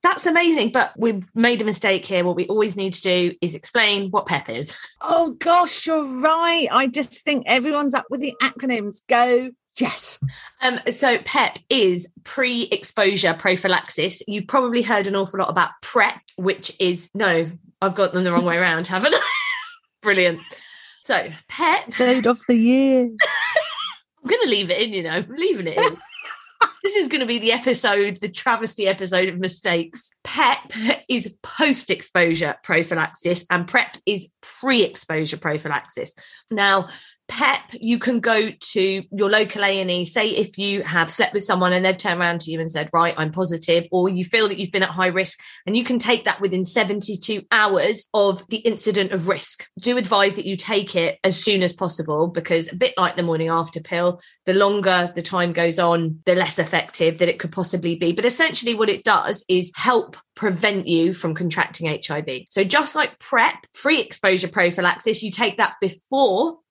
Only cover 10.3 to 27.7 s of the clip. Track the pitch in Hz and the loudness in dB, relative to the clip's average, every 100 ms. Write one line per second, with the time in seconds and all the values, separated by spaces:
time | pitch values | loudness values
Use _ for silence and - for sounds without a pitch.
10.3 | - - _ 254 247 - 240 269 233 - | -8 -20 _ -2 0 -4 0 2 2 0
11.3 | - - - _ 269 190 180 180 - - | 0 0 -2 _ 2 2 2 -6 -18 -12
12.3 | - 254 240 226 - - - 196 196 185 | -4 -2 -2 -2 -4 -4 2 2 4 0
13.3 | 160 196 185 185 180 - - 180 180 - | 0 0 0 2 0 -2 -4 -4 -4 -8
14.3 | 208 202 269 247 240 214 214 196 196 190 | -8 0 0 2 0 0 0 0 -2 -2
15.3 | 196 190 175 - - - 247 208 - - | -2 -2 0 -2 -4 -2 2 2 -2 -14
16.3 | - 185 190 - - 185 180 - 196 202 | -4 -2 -2 -6 -2 -2 -2 -8 -2 2
17.3 | 165 165 170 _ _ 196 - 190 180 185 | 2 0 -8 _ _ -2 0 0 2 2
18.3 | 175 175 170 180 165 175 185 269 - - | 2 2 2 2 0 -2 0 2 2 0
19.3 | 1077 - - - - _ _ 214 196 180 | -2 -4 -6 -10 -20 _ _ 0 4 2
20.3 | 165 - - - - - _ - 196 - | 0 -12 -20 -20 -20 -20 _ -2 -2 -2
21.3 | 156 _ - 320 359 - - 254 254 226 | -12 _ -2 0 0 -2 0 2 4 2
22.3 | 240 - 240 233 262 269 262 247 220 - | 0 2 4 6 4 4 4 2 0 -2
23.3 | 807 960 906 622 1077 - - _ _ 254 | 0 -2 -2 -2 -8 -10 -10 _ _ -2
24.3 | 466 381 208 196 202 226 196 165 165 170 | 2 2 2 0 0 0 -2 -2 -4 -4
25.3 | 277 370 254 170 165 494 - - - - | -4 -2 -2 -2 2 0 0 -18 -20 -18
26.3 | - - _ - - 392 403 285 302 240 | -18 -20 _ -2 0 -2 0 0 -2 -2
27.3 | 240 226 233 254 | 0 0 2 2